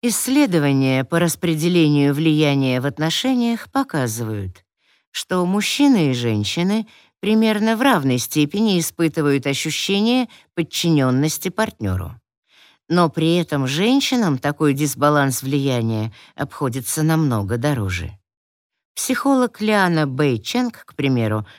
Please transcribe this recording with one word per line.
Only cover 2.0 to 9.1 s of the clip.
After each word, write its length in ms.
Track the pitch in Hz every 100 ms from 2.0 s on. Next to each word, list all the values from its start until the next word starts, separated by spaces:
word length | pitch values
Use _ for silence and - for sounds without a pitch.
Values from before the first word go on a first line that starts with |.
| 143
влияния 680 | 143 160 151 151 139 135 127
в 60 | 135
отношениях 840 | - 160 160 254 254 233 233 -
показывают, 920 | 269 277 156 127 110 113 107 95 90 _ _ _ _ _
что 340 | - - 185 180
мужчины 640 | 196 202 - 285 240 151
и 20 |
женщины 760 | 123 120 107 104 - 180 214 214 - _ _
примерно 560 | 196 214 220 214 220 226
в 60 |
равной 360 | 269 220 135 123
степени 600 | - - 147 202 220 185
испытывают 680 | 160 - 165